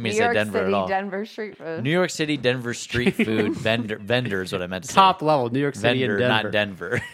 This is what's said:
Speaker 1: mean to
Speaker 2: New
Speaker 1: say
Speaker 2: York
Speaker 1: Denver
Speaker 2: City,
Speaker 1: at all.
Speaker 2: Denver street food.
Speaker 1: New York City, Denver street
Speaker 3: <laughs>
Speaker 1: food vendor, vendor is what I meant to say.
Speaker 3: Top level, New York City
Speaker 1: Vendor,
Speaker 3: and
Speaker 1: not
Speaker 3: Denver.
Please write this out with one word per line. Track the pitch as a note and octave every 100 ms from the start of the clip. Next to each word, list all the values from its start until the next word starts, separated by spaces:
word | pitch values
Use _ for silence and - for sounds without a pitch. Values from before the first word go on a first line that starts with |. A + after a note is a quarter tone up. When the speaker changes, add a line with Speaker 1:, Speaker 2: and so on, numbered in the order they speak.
Speaker 1:
mean |
to | A2+
Speaker 2:
New |
Speaker 1:
say | G#2+
Speaker 2:
York | A#3+
Speaker 1:
Denver | G#2+ G#3+ G3
Speaker 2:
City, | F#3+
Speaker 1:
at |
all. | G3+ F#3+
Speaker 2:
Denver | F#3+ G3+ F#3+ G#3+
street | - G#3+ -
food. | D#3+ D#3+
Speaker 1:
New | B2+
York | F3 F3+
City, | - D3+ C#3+
Denver | B2 B2+ A#2+
street | A2+ - A#2+ A#2+
Speaker 3:
<laughs> | -
Speaker 1:
food | G#3+ A2 -
vendor, | D#4+ A#2 A#2 A2 G#2+
vendor | G2+ A#2+ A#2+ G2
is | F2+
what | F#2+
I | F2+
meant | F#2
to | C3+
say. |
Speaker 3:
Top | F#3+ F#3+ F3+
level, | D3+ D3 A#2+
New | C3+
York | C#3+
City | G#2 A2+ B2+
Speaker 1:
Vendor, | B2+ G2+
Speaker 3:
and | B2
Speaker 1:
not | A2 G#2+
Speaker 3:
Denver. | G#2 G2+ F2 F2 A#2 -